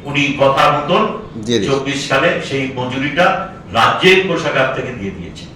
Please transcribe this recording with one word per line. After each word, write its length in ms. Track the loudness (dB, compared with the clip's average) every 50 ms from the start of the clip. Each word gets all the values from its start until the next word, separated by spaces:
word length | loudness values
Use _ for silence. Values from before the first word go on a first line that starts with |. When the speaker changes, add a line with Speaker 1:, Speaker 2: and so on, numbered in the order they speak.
| -8
Speaker 1:
উনি 320 | -2 0 0 0 0 2 4
কথা 260 | 4 4 4 4 4 4
মতন 320 | 4 2 0 2 2 2 2
Speaker 2:
দিয়ে 520 | 0 -4 -8 -10 -10 -12 -8 -2 0 0 2
দিয়েছেন। 200 | 2 2 0 0
Speaker 1:
চব্বিশ 300 | 0 -4 -4 -4 -2 0
সালে 320 | 0 2 2 2 0 -2 -4 -4
সেই 240 | -4 -4 -4 -4 -4
মজুরিটা 500 | -6 -6 -4 -4 -4 -4 -2 2 2 2 2 2 0 -6 -8 -12 -16 -14 -4
রাজ্যের 560 | 0 2 2 2 2 4 6 6 6 6 4 0
কোষাগার 460 | -2 -2 -2 -2 0 0 0 0 -2
থেকে 180 | -4 -6 -8
দিয়ে 180 | -8 -8 -8 -8
দিয়েছেন। 380 | -8 -8 -12 -14 -14 -16 -16 -18 -18